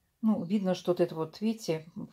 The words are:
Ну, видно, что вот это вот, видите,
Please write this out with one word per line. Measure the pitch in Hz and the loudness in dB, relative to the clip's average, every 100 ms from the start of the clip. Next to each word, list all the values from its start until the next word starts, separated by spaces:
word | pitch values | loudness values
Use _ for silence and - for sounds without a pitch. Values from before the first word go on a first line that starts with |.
| _ - | _ -2
Ну, | 220 190 | 2 2
видно, | 170 208 185 | 2 0 2
что | 180 - | 0 2
вот | 175 | 2
это | 170 | 2
вот, | 160 156 - | 0 -6 -2
видите, | 214 220 - 156 156 - 170 | -2 -2 -2 -4 -4 -12 -12